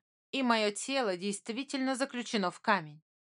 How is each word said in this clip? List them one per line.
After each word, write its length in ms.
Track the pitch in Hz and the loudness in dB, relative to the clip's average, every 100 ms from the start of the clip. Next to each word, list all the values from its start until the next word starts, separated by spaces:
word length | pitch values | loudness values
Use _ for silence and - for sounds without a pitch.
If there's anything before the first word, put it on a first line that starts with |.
| _ _ _ | _ _ _
«И 100 | 254 | 0
мое 280 | 254 226 208 | 4 4 2
тело 460 | 208 - 269 226 180 | 0 -2 0 0 0
действительно 800 | 202 196 - 226 269 277 262 254 | -2 -4 -6 -8 -4 -2 0 0
заключено 520 | 262 247 220 214 180 | -2 -4 -2 0 0
в 120 | - | 0
камень». 400 | - 196 151 151 _ _ | 2 2 0 -14 _ _